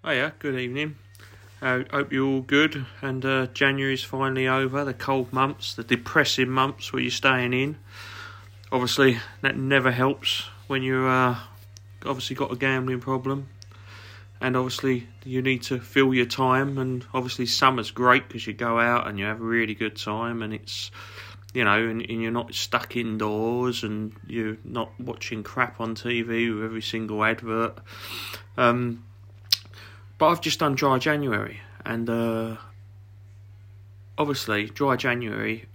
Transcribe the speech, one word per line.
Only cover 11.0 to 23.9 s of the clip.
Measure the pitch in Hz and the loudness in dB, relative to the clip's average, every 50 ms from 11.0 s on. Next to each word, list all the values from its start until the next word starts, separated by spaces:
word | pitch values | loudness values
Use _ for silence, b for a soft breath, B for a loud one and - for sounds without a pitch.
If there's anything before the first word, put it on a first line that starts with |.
| 131 | 2
uh, | 131 127 127 127 123 123 120 B B B B B - - - - - - - - | 4 4 4 4 4 2 0 B B B B B -20 -20 -20 -20 -20 -20 -10 -6
obviously | - 135 127 120 - 135 | -6 -4 -4 -4 -6 -2
got | 131 139 - | -2 -2 -4
a | 127 | -2
gambling | 120 135 135 131 131 131 131 131 123 | 0 0 2 2 2 0 -2 -2 -4
problem. | 123 135 135 131 127 135 135 139 139 - - - B B B B B B B B B B B B B B B - | -2 -2 -2 -2 0 -2 -4 -4 -6 -10 -14 -20 B B B B B B B B B B B B B B B -4
And | 127 127 127 | -2 0 2
obviously, | 127 127 127 127 - - 135 127 123 117 - - - - | 2 0 0 -4 -2 0 2 0 0 -2 -8 -18 -16 -12
you | 135 127 127 | -4 -2 0
need | 127 131 131 120 - | 2 2 0 0 0
to | - 135 123 | -4 -4 -4
fill | - - - 143 135 131 131 | -4 0 4 6 6 6 6
your | 127 120 | 4 2
time, | 120 - - 131 127 127 131 139 139 139 | 2 2 2 4 4 6 4 4 2 0
and | 135 131 127 127 123 123 - - | -2 -2 -2 -2 -4 -6 -4 -4
obviously | 131 123 127 - - 123 | -2 -2 -2 -4 -2 -2
summer's | 113 - - 139 135 131 123 107 - | 0 2 4 4 4 4 4 -4 -4
great | - 117 127 123 123 123 123 | -4 2 6 6 6 6 4
'cause | - - 117 - | -2 -12 -10 -8
you | 113 | -8
go | 101 104 120 117 117 117 | -6 -4 -2 0 2 2
out | 117 120 120 120 - | 4 4 2 2 0
and | - 104 | -2 -4
you | 98 98 | -4 -4
have | 107 110 113 | -4 -4 -4
a | 113 | -2
really | 113 117 117 113 107 107 | 0 0 0 0 0 -2
good | 101 110 107 107 | -4 -4 -4 -4
time, | - - 107 104 110 117 117 120 117 | -6 -6 -4 -4 -4 -4 -4 -4 -6
and | 110 107 110 | -6 -6 -8
it's, | 107 101 - - - - - B B B B B B B B B B B - - | -8 -10 -10 -10 -10 -10 -10 B B B B B B B B B B B -6 0
you | 127 120 | 2 4
know, | 104 101 110 113 | 6 6 4 4
and, | 113 110 113 | 2 0 -2
and | 117 - 117 113 | -4 -4 -4 -2
you're | 113 113 | -2 0
not | 117 120 - - - | 0 -2 -4 -4 -6
stuck | - - - - 120 - - - | -6 -4 0 0 -2 -2 -2 -4
indoors, | 120 117 117 107 110 107 107 107 107 110 117 120 123 123 123 120 - - | -4 -2 -2 -2 -2 0 0 0 0 0 0 0 0 0 0 -2 -2 -4
and | 104 | -4